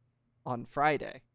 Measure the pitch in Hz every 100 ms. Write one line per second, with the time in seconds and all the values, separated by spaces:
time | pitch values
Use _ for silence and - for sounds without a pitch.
0 | _ _ _ _ 127 123 113 147 151 147
1 | 104 - -